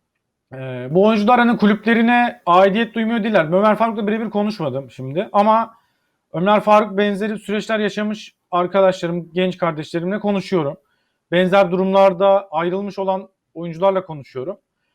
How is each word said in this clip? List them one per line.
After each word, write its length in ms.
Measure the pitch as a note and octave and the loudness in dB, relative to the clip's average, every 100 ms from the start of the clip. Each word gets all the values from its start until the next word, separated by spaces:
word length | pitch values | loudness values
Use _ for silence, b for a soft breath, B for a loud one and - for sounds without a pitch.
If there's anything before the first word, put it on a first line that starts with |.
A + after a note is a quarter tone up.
| _ _ _ _ _ | _ _ _ _ _
Ee, 340 | C3 C3 B2+ C3+ | -14 -12 -10 -4
bu 140 | E3+ G#3+ | 2 2
oyuncular 320 | A3 G#3 A#3+ | 2 2 4
hani 180 | A#3+ A#3 | 2 2
kulüplerine 840 | G#3 G#3 A3+ A#3 A#3 A#3+ A#3+ - - | 2 2 0 2 2 2 0 -4 2
aidiyet 500 | F3+ G3 G#3 A3+ A3+ | 4 4 2 -2 -4
duymuyor 280 | A3 A#3 | -2 -2
değiller. 220 | G#3+ G3+ D#3 | 0 0 2
Ömer 300 | F#3 G#3+ G#3 | 2 2 2
Faruk'la 320 | A3+ G#3+ G3+ | 0 -2 -4
birebir 220 | A3 A3+ | -4 -4
konuşmadım 640 | G#3 G#3 G#3+ D3+ C3+ B2+ | -2 -4 -4 -6 -6 -10
şimdi 380 | - C3 D3+ A3+ | -12 -8 -6 -2
ama 440 | G3+ G#3+ A3 A3+ b b b b b _ | 0 2 2 -2 b b b b b _
Ömer 260 | D#3+ F#3+ G#3+ | -4 0 2
Faruk 380 | G#3 G#3+ G#3+ F#3+ | 4 2 2 -2
benzeri 420 | G#3 F#3+ G#3+ A3 | -2 -2 -6 -6
süreçler 400 | - G#3 - G#3+ | -6 -6 -4 -4
yaşamış 560 | G#3 G#3 G#3+ G#3+ - _ _ | -2 -4 -6 -6 -12 _ _
arkadaşlarım, 800 | F3 F3+ G3 F#3+ F#3 E3+ F3 E3 | -2 0 4 4 2 -4 -6 -6
genç 240 | F3 F#3 F#3 | -2 -2 0
kardeşlerimle 640 | E3+ D#3 D3 E3+ F3+ G3+ | -4 -4 -6 -6 -4 -4
konuşuyorum. 580 | G#3 G3 F#3 F3+ C#3+ - _ _ _ _ _ | -2 -4 -2 -2 -2 -6 _ _ _ _ _
Benzer 400 | E3+ F#3 G3 F3+ | 0 4 4 2
durumlarda 760 | F#3 F#3+ G3 G3 F3 G3 G3 G3 | 0 2 4 4 4 4 2 0
ayrılmış 480 | D3+ F3 F#3+ G3+ F#3+ | -4 -2 -4 -6 -6
olan 300 | F#3+ F#3+ F#3+ _ _ | -4 -4 -8 _ _
oyuncularla 520 | D#3+ E3+ D#3+ G3 F#3+ F#3 | -14 -12 -2 0 0 -4
konuşuyorum. 520 | D3+ - B2+ C#3+ G#3 _ _ _ | -14 -12 -10 -10 -12 _ _ _